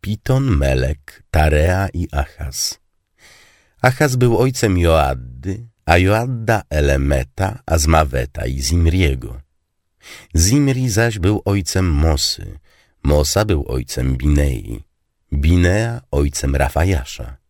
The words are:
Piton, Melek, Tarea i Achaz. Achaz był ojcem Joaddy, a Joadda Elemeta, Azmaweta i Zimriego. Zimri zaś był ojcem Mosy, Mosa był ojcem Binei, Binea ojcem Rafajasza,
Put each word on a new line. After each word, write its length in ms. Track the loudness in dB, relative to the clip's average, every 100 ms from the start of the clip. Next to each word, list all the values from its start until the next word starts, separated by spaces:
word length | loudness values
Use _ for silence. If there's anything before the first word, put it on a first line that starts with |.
Piton, 560 | -8 -6 0 0 2 2
Melek, 680 | 2 0 -2 -4 -10 -20 -2
Tarea 580 | 2 2 4 2 0 -2
i 200 | -4 -4
Achaz. 680 | -4 -6 -8 -10 -6 -8 -8 _ _ _ _ -20 -20 _ _ _ -2
Achaz 340 | 0 2 0 2
był 220 | 2 4
ojcem 400 | 0 0 0 2
Joaddy, 880 | 4 4 2 -2 -10 -12 -10 -10 -12 _ 2
a 120 | 4
Joadda 640 | 4 2 0 -4 -2 -2 -2
Elemeta, 880 | 0 2 2 2 0 -2 -4 -4 -4 -2
Azmaweta 800 | 0 2 2 2 -2 -6 -6 -6
i 160 | -6
Zimriego. 760 | -2 2 2 2 0 -2 -8 -14 -18 _ _ _ _ _ -20 -20 -4 0
Zimri 540 | 2 4 2 0 0
zaś 280 | 0 0 0
był 240 | -2 0
ojcem 460 | 0 -2 -2 0 0
Mosy, 680 | 2 2 2 -2 -6 -10 -16 _ _ _ _
Mosa 420 | 0 2 2 0
był 200 | 0 -2 -2
ojcem 480 | -6 -6 -4 -2 0
Binei, 680 | 2 2 2 -2 -8 -12 -14 _ _ _ -8
Binea 680 | -2 2 4 4 2 -2 -6 -4
ojcem 460 | -2 -2 -2 -2 0
Rafajasza, 800 | 0 0 0 0 -4 -12 -14 -16